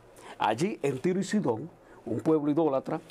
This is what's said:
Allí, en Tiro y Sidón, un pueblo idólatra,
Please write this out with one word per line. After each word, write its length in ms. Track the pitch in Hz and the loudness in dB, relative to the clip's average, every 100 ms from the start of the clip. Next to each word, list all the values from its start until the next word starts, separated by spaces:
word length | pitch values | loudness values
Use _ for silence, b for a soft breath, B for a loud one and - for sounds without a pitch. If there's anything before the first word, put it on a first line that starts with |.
| - - B B | -20 -20 B B
Allí, 400 | 104 113 190 - | 0 0 -2 -2
en 160 | 139 127 | -2 0
Tiro 220 | 175 185 | 0 0
y 40 | |
Sidón, 460 | 180 214 156 110 160 - B B - | 0 0 0 -2 -4 -16 B B -6
un 120 | 113 | -4
pueblo 320 | 160 156 147 | 2 2 4
idólatra, 500 | 147 156 135 - 160 - | 2 2 2 -2 -8 -6